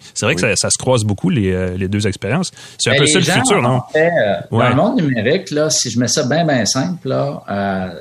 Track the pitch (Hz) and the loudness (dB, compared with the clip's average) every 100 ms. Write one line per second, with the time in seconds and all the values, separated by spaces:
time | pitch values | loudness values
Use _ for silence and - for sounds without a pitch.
0 | - - 107 170 131 92 104 - - 127 | -12 -4 -2 0 0 0 -2 -2 2 2
1 | 104 98 180 151 95 92 92 92 95 104 | 2 0 0 0 0 0 -2 -4 -2 -2
2 | 104 - 98 151 180 - - - - 143 | -2 -4 -2 -2 -4 -10 -20 -4 0 2
3 | 147 160 170 - 254 202 123 131 - 156 | 4 4 2 2 2 2 2 0 0 0
4 | 165 165 107 95 - 113 127 131 202 269 | 2 2 0 -2 -2 0 2 2 2 2
5 | 151 120 104 - - 147 156 - 127 107 | 0 0 0 0 -2 -2 0 -2 -2 -2
6 | 120 - 131 151 165 131 104 131 180 175 | 0 0 0 0 2 2 0 -2 -2 -6
7 | 135 131 139 143 - 101 98 95 92 85 | -4 -4 -4 -6 -6 -4 -2 -4 -6 -10